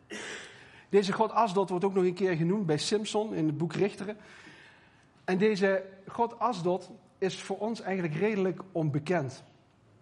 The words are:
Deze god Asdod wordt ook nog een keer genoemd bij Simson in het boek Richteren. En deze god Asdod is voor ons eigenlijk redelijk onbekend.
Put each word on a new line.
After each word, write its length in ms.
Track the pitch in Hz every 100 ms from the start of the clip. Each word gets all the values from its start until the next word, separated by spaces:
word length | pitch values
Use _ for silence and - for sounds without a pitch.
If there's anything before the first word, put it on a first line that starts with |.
| - - - - - - - - -
Deze 240 | 196 196
god 200 | 190 220
Asdod 360 | - 226 185 190
wordt 160 | 180
ook 100 | 196
nog 100 | 190
een 100 | 185
keer 220 | 180 190 165
genoemd 300 | 165 208 175
bij 120 | 151
Simson 560 | - 208 214 208 214
in 120 | 185 156
het 120 | 143
boek 140 | 165
Richteren. 440 | 160 196 - 196 220 - - - - - - - _ _ _
En 140 | - 185
deze 460 | 214 202 196 190 - - -
god 320 | - 233 -
Asdod 520 | 220 202 170 185 - 233 - -
is 240 | 185 180
voor 160 | - 190
ons 220 | 208 226
eigenlijk 340 | 185 190 170
redelijk 480 | 151 208 208 185 185 -
onbekend. 720 | 170 160 147 151 180 135 - - _ _ _ _ _